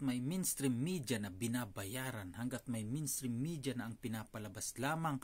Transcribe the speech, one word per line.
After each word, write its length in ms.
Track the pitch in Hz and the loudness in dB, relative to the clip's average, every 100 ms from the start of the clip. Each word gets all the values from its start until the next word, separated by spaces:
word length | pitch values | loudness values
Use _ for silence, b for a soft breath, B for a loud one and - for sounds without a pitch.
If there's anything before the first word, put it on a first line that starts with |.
may 160 | 135 123 | 2 2
mainstream 560 | 131 185 - - 135 120 | 2 2 0 2 4 4
media 400 | 160 185 113 110 | 2 2 2 0
na 140 | 104 | 0
binabayaran, 1040 | 92 117 123 107 95 98 127 131 110 92 90 | -2 0 0 -2 -4 -4 -2 -2 -4 -6 -4
hanggat 320 | 123 123 - | -2 -2 -2
may 160 | 113 107 | -2 0
mainstream 480 | 147 143 - 127 | 0 0 0 0
media 380 | 117 156 160 131 | 0 0 0 -2
na 160 | 120 110 | -2 -4
ang 80 | 110 | -4
pinapalabas 800 | 113 110 107 110 104 104 - - | -4 -4 -4 -6 -6 -2 -2 2
lamang 400 | 139 165 160 135 | 2 4 2 0